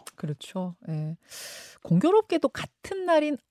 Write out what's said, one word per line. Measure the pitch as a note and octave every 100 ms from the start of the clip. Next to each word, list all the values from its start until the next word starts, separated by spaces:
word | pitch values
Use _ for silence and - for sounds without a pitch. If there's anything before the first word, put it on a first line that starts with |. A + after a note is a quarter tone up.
| -
그렇죠. | - D#3 D3 - F#3+ F3+ E3+ -
예. | D#3 D#3 E3 _ - - - - -
공교롭게도 | - E3+ D#4+ G#4+ - E4 -
같은 | - - _ - F#4+
날인 | F4+ D#4 D4+ C#4